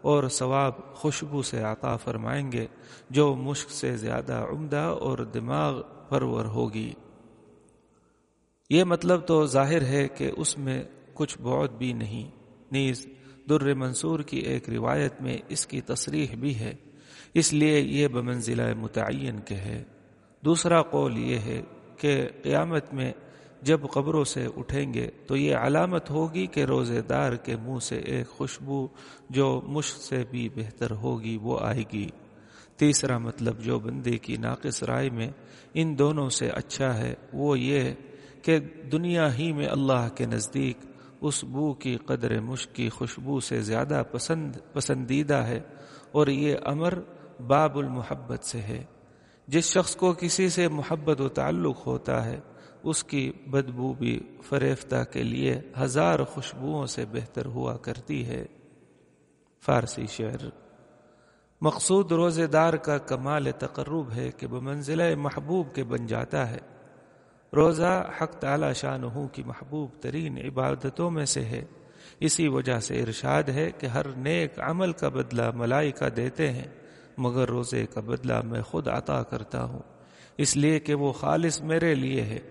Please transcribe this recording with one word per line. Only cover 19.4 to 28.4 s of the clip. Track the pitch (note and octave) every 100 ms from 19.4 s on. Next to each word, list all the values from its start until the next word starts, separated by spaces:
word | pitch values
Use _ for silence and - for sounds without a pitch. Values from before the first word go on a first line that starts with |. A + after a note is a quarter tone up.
| -
ہے۔ | G2 G2+ A2+ - - - - _ _
دوسرا | D3+ E3 F3 E3
قول | D3 C#3+ C#3 A#2
یہ | A#2+ B2
ہے | A2 B2 - - - -
کہ | D3 C#3 B2+ -
قیامت | C#3+ C#3+ E3 D#3+ -
میں | C#3 B2+ - - - - -
جب | C3 D#3+ C#3
قبروں | C#3+ C#3+ D#3
سے | C#3 C3 B2 -
اٹھیں | B2 C3+ C#3
گے | A#2+ A#2+ - -
تو | C#3
یہ | D3 C3
علامت | B2 D3+ F3+ F3 -
ہوگی | D3 D#3+ E3 F#3
کہ | D3+
روزے | C3+ C3 A#2+ A#2+
دار | A#2 C3 C#3
کے | A#2+ - A#2
منہ | A#2 C3
سے | - B2
ایک | - C3 A#2+
خوشبو | -